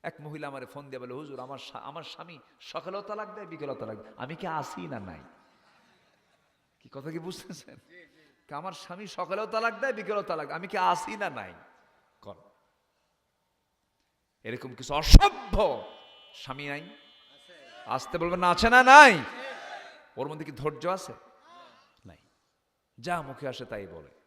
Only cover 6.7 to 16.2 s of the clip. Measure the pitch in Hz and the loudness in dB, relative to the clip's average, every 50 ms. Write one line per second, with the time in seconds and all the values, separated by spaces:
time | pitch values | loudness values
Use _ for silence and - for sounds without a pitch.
6.7 | _ _ _ - - 135 135 160 156 170 160 185 180 - - - 180 - - - | _ _ _ -20 -18 -14 -12 -10 -10 -10 -10 -10 -14 -14 -16 -18 -18 -18 -18 -20
7.7 | 135 131 _ _ 170 180 170 - _ - - _ _ _ _ _ 147 143 165 190 | -20 -20 _ _ -20 -20 -20 -20 _ -20 -20 _ _ _ _ _ -14 -12 -12 -12
8.7 | 175 - - - 180 180 214 190 - - 185 165 190 196 220 208 180 220 226 233 | -12 -14 -16 -16 -16 -14 -14 -14 -8 -8 -6 -4 -4 -6 -4 -4 -4 -2 -2 -2
9.7 | 220 196 220 269 247 208 214 175 214 208 196 - 175 160 151 139 147 160 180 190 | -4 -4 -4 -4 -4 -6 -6 -4 -4 -4 -2 -4 -6 -6 -6 -8 -10 -10 -10 -6
10.7 | - 196 185 180 180 175 - - 220 208 202 180 139 117 101 92 90 87 - - | -4 0 2 2 2 0 -2 -8 -8 -6 -6 -6 -6 -8 -12 -14 -16 -20 -20 -20
11.7 | - _ _ _ _ _ _ _ _ _ - 107 98 - - - _ _ _ _ | -20 _ _ _ _ _ _ _ _ _ -20 -20 -20 -20 -20 -20 _ _ _ _
12.7 | _ _ _ _ _ _ _ _ _ _ _ _ _ _ _ _ _ _ _ _ | _ _ _ _ _ _ _ _ _ _ _ _ _ _ _ _ _ _ _ _
13.7 | _ _ _ _ _ _ _ _ _ _ _ _ _ _ _ 107 117 127 - 131 | _ _ _ _ _ _ _ _ _ _ _ _ _ _ _ -12 -12 -10 -12 -14
14.7 | 123 - 127 - 143 147 156 - - - 381 403 - - - - - - 214 165 | -14 -14 -10 -6 -4 -2 6 12 12 12 12 12 2 0 -10 -4 -2 0 0 0
15.7 | 131 110 - - - - - - - - | 0 -4 -8 -16 -18 -20 -20 -20 -20 -20